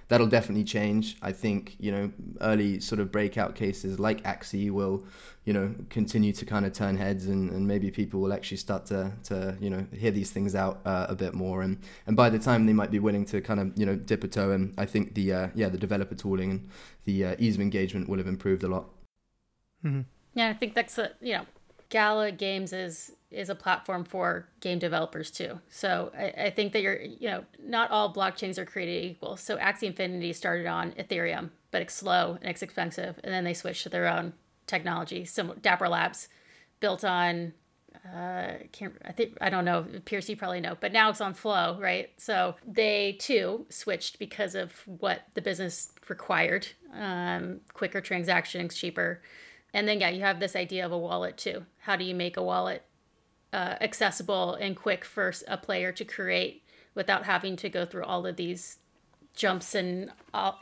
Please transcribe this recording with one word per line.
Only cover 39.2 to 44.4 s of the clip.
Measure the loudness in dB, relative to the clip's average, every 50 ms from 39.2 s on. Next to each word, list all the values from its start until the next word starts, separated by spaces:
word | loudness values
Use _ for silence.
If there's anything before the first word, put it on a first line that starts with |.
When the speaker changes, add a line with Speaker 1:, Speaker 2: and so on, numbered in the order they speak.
| -2 -2 -2 -2
Speaker 3:
I | -2 0
don't | 2 2 2
know, | 4 2 2 0 -2 -8 -12 -8
Pierce, | -6 -4 -4 -4 -6
you | -8
probably | -6 -6 -6 -4 -4
know, | -4 -6 -6 -4
but | -4 2 6
now | 6 6 6
it's | 6 2
on | -2 -4 -4
Flow, | -4 -2 2 2 4 4 2 0 0
right? | 0 0 0 0 -2 -6 -12 -12
So | -6 -2 0 2 2 0 0 -6 -12 -2
they | 0 2 4 4 4 2 2 0 -2 -4
too | -2 2 2 4 4 2 -2 -4 -6 -10
switched | -12 -8 -4 -2 -2 -2 -4 -6 -6 -8
because | -10 -10 -4 -4